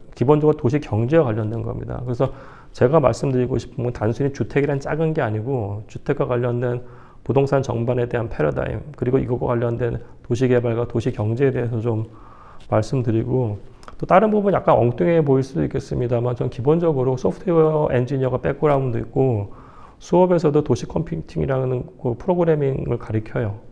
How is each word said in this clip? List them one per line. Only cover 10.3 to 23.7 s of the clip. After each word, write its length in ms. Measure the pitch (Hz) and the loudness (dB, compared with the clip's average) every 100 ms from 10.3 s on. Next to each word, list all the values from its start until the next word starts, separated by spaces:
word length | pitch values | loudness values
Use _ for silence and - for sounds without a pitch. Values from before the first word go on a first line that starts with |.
| 117 127 | 0 4
개발과 400 | 123 120 113 117 | 4 2 0 -2
도시 240 | 123 127 | -2 -2
경제에 380 | 110 107 117 139 | -2 -2 2 0
대해서 300 | 123 117 117 | 0 -2 -2
좀 260 | 120 107 113 - - - - - - | -2 -2 -4 -10 -20 -20 -20 -14 -2
말씀드리고, 880 | 110 107 135 117 113 120 127 117 101 - - - - | 0 2 0 0 0 0 0 -2 -4 -12 -20 -18 -8
또 80 | 147 | 2
다른 240 | 175 214 | 4 4
부분 240 | 214 196 | 2 2
약간 220 | 143 - 120 | 2 4 4
엉뚱해 480 | 120 120 175 165 | 4 2 2 4
보일 180 | 139 135 | 4 2
수도 200 | 135 165 | 2 -2
있겠습니다만, 720 | 139 151 - 139 120 120 120 120 | -2 -4 -4 -4 0 0 0 -2
전 120 | 131 | -4
기본적으로 680 | - 127 165 170 135 127 127 | -2 2 2 2 2 0 0
소프트웨어 720 | 185 - 185 165 156 156 151 | -2 -2 2 4 4 4 2
엔지니어가 480 | 131 127 139 127 127 | 2 0 0 0 0
백그라운드 580 | 151 135 151 139 131 113 | -2 0 2 2 0 -2
있고, 540 | 107 135 131 110 101 - - - - - | -2 0 2 0 -2 -10 -20 -20 -20 -20
수업에서도 680 | - 175 180 175 156 147 | 0 4 4 4 4 2
도시 220 | 151 123 - | 2 0 -2
컴퓨팅이라는 1000 | 165 160 160 - 160 143 131 127 127 156 - | -6 -4 -8 -6 -4 -2 0 -2 -4 -6 -6
그 120 | 127 | -6
프로그래밍을 840 | 117 - 175 165 151 139 135 139 120 | -4 0 2 2 2 0 -2 -2 -4
가르쳐요. 580 | - 110 - 131 107 104 - | -2 -4 -2 -4 -4 -6 -12